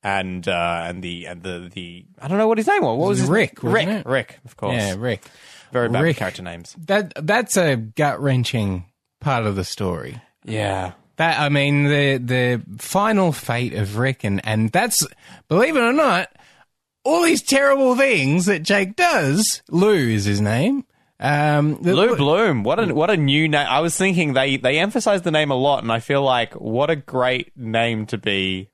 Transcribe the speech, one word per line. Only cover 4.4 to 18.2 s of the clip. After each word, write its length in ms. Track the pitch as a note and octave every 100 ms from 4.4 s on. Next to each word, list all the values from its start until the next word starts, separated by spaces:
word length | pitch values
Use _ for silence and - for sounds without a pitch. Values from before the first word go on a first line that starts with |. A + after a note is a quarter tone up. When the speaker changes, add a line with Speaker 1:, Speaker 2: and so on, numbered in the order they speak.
| -
Speaker 1:
of 120 | -
course. 160 | G2+ A#2+
Speaker 2:
Yeah, 200 | G2+ F#2+
Rick. 260 | B2 G2+ - - - - -
Speaker 1:
Very 180 | B2+ A#2+
bad 140 | A#2+
Speaker 2:
Rick. 140 | D#3+ D3
Speaker 1:
character 240 | F#2+ -
names. 340 | F2+ E2+ F2 - D#3+
Speaker 2:
That, 240 | G3 F#3+ -
that's 360 | D#3 G#3+ A3+ G3
a 180 | E3 B2+
gut-wrenching 1080 | A2 - D3 B2 C#3+ B2+ A#2+ B2 G2+ F#2 F2+ _ _ _
part 260 | D3+ B2 G#2+
of 100 | G2
the 80 | F2+
story. 560 | - G2 E2+ A#1+ A2+ _ _ -
Speaker 1:
Yeah. 480 | G#2+ G#2 F#2+ F#2 - _ -
Speaker 2:
That, 220 | E3 D#3+
I 100 | D3
mean, 360 | C#3+ C#3+ C#3+ C#3+
the, 320 | D3 C#3 C3+
the 440 | B2 B2+ B2 A#2+ - G#2+
final 540 | - F#3+ G#3 G#3+ F3+
fate 400 | C#3+ - A#2+ B2
of 240 | - G2 G#2
Rick, 260 | C3 C3
and, 220 | A2 G2 -
and 240 | A2 A2
that's, 340 | F3 A#3 - - - - - _
believe 260 | E3 C4 D4+
it 60 |
or 100 | A#3
not, 380 | C#4 C#4+ F3+ - _ - _ _ _ _ _
all 200 | - E4+
these 180 | E4+ -
terrible 540 | - C4+ C#4 C#4 C4 B3
things 500 | C#4 G3+